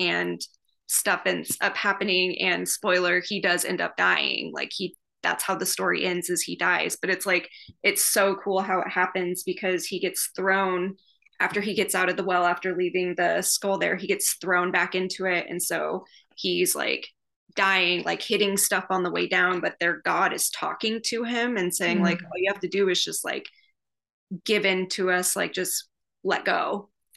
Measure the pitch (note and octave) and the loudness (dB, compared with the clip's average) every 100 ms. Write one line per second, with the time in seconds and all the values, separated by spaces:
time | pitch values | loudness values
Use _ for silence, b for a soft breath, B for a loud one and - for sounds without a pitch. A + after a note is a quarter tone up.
0 | F3+ F3 F3+ E3+ - _ _ _ - - | 0 0 -2 -4 -8 _ _ _ -2 0
1 | G#3 F3+ F#3+ F3+ D#3 - G3 - G#3 G3 | 2 2 2 -2 -4 -2 -2 0 0 0
2 | G3 F#3 F#3 - F#3 F3+ F#3 - G#3 F3+ | 2 2 2 0 0 0 -2 -2 2 4
3 | F3+ F3+ F3 G3+ F3 F3 F#3 F3+ F3 - | 4 2 0 0 2 2 0 -2 -2 2
4 | F#3 E3 C#3 B2 - - C#2 - F#3 - | 2 4 2 -2 -6 -6 -8 -6 -8 -8
5 | _ _ F3 E3 - D#3+ F#3 - F#3 F3 | _ _ -2 0 -2 -2 -2 -2 0 0
6 | F#3 F3 F3 E3+ - F3 F3+ E3+ D#3 - | 0 -2 -2 -4 -4 -2 0 2 0 -2
7 | F3+ F#3 G3+ F3+ - B B - G3+ G3+ | -2 -2 2 0 -2 B B -2 0 2
8 | - A3 G3 F#3+ - F#3+ G3 F#3 E3+ F#3+ | 2 4 4 2 0 0 2 0 0 0
9 | F#3 F#3+ F3+ F3+ - F3+ G3 F3+ - F#3 | 0 0 -2 -2 -4 -2 0 -2 -2 -4
10 | F#3 - - - F#3+ F#3+ F#3+ F3+ F#3+ F#3+ | -2 -2 -4 -2 2 2 2 0 -2 -4
11 | b b b _ F#3 G#3 G3+ G#3 F#3+ F#3 | b b b _ -2 0 -2 0 0 2
12 | F#3 F3+ F#3 F3+ F3 F3+ F#3+ F3 F3+ F3+ | 2 0 0 2 4 2 -2 -2 0 0
13 | F3+ F3+ F3 E3+ F#3 - G3+ G3 E3+ F#3 | 0 2 2 2 0 0 0 0 0 -2
14 | F#3 F#3+ - - F3 F3+ F3+ F3+ F3+ F#3 | -2 0 0 -2 0 2 2 0 0 -2
15 | F#3 - F#3 F3 - F3 - E3 D#3 F3+ | -4 -4 -2 -2 -4 -6 -4 -2 -2 -4
16 | b b b - F#3+ F3 F3+ - - - | b b b -6 -2 0 2 0 0 -2
17 | - _ _ _ _ - G3 F#3+ F3 F3+ | -6 _ _ _ _ 0 2 4 2 0
18 | E3+ E3+ - G#3 G3+ G3 - F#3+ - F#3 | -2 -4 -2 0 2 2 2 0 0 0
19 | F3+ E3+ F3 F#3 F3+ F3+ E3+ - E3+ D#3 | 0 -2 0 2 2 2 -2 -2 -2 0
20 | F3 E3 F#3 - - - D#3 - A3 A3+ | 0 2 2 2 -2 -2 -6 -4 -4 -4
21 | A3+ A#3 A#3 A#3+ A#3+ A3+ F3+ - F3 G3 | -4 -4 -2 0 0 0 0 0 2 4
22 | F#3+ E3+ - F3+ F#3+ G3 F#3 F#3+ G3 F3+ | 2 2 -4 -2 -2 -2 -2 2 2 2
23 | - D#3 - - - b b _ _ _ | 0 -4 -6 -6 -10 b b _ _ _
24 | _ _ _ F#3 - G#3 G3 F#3 F#3 - | _ _ _ -10 0 2 2 0 -2 -2
25 | F#3 F3+ F#3 G3 E3+ - F#3 - - _ | 0 0 0 -2 -2 -2 -4 -4 -8 _
26 | _ _ F#3 F3 - F3+ D3+ G3+ - _ | _ _ -2 0 2 0 0 -4 -8 _
27 | _ | _